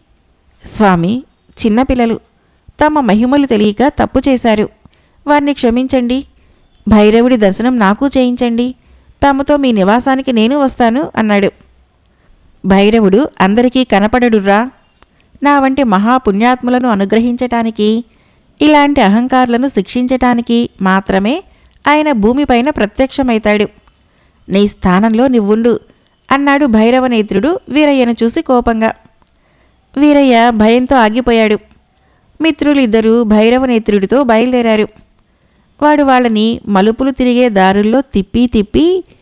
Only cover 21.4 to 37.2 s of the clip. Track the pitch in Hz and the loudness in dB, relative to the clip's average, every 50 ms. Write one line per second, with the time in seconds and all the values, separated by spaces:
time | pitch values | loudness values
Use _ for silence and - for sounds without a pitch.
21.4 | 381 - _ _ _ _ _ _ _ 269 294 302 302 311 285 220 196 214 254 277 | -8 -12 _ _ _ _ _ _ _ 0 0 0 0 0 -2 0 0 0 0 0
22.4 | 294 - 254 233 240 294 294 - 220 196 - - 262 262 - - 277 254 233 220 | 0 0 0 0 0 -2 -2 -2 -4 -4 -2 -4 -4 -4 -2 -4 -2 -2 -2 -2
23.4 | 220 214 208 208 208 196 - _ _ _ _ _ _ _ _ _ _ _ _ _ | 0 0 0 0 -2 -4 -6 _ _ _ _ _ _ _ _ _ _ _ _ _
24.4 | _ - 175 196 208 208 - - - 196 180 190 208 226 220 220 254 277 254 233 | _ -4 -2 0 0 0 -2 -4 -2 0 0 2 0 0 0 0 0 2 2 0
25.4 | 208 196 214 220 233 240 226 - - _ _ _ _ _ _ _ _ _ 269 277 | 0 0 0 0 0 0 -2 -2 -6 _ _ _ _ _ _ _ _ _ -4 -2
26.4 | 285 285 277 277 302 277 220 220 220 226 247 262 254 262 240 220 208 220 - - | 0 0 0 2 2 2 2 2 2 2 2 0 0 0 -2 -2 -2 -2 -2 -2
27.4 | 202 294 359 - - - 240 294 302 294 285 269 247 233 233 - 226 233 - 330 | -2 -2 -4 -4 -8 -6 -2 0 0 2 2 0 0 -2 -2 -2 -2 -2 -2 -4
28.4 | 320 - 262 240 240 247 226 226 220 220 - - _ _ _ _ _ _ _ _ | -2 0 -2 0 0 -2 -2 -2 -2 -4 -4 -8 _ _ _ _ _ _ _ _
29.4 | _ _ _ _ _ _ _ _ _ _ _ 269 285 302 294 285 285 262 240 233 | _ _ _ _ _ _ _ _ _ _ _ 0 2 2 4 4 4 4 4 4
30.4 | 233 240 233 214 208 220 226 247 254 254 285 262 226 214 214 247 247 262 233 226 | 2 2 2 2 2 2 2 2 0 0 0 2 2 0 0 -2 -2 0 0 2
31.4 | 220 214 214 202 - _ _ _ _ _ _ _ _ _ _ _ _ _ _ _ | 2 0 0 -2 -6 _ _ _ _ _ _ _ _ _ _ _ _ _ _ _
32.4 | 302 320 302 - 285 285 294 277 269 220 208 226 220 220 226 240 240 214 214 214 | -2 -2 -2 0 0 0 0 2 0 0 0 0 2 2 2 2 2 2 2 2
33.4 | 220 226 247 254 262 254 240 226 220 - 208 202 190 185 226 262 285 233 226 220 | 2 2 2 0 0 0 -2 -2 0 0 -2 -2 0 0 0 0 0 2 0 0
34.4 | 233 254 254 247 233 226 220 214 214 - - - _ _ _ _ _ _ _ _ | 0 0 -2 -2 0 0 0 0 -2 -4 -8 -18 _ _ _ _ _ _ _ _
35.4 | _ _ _ _ _ _ _ _ 285 294 302 294 285 269 262 254 247 233 220 214 | _ _ _ _ _ _ _ _ 0 0 2 2 2 2 2 2 0 0 -2 -2
36.4 | 214 226 233 - - - 202 190 190 214 226 - 262 277 262 - | -2 -2 -4 -6 -6 -4 -2 0 0 0 0 -2 -4 -4 -2 -2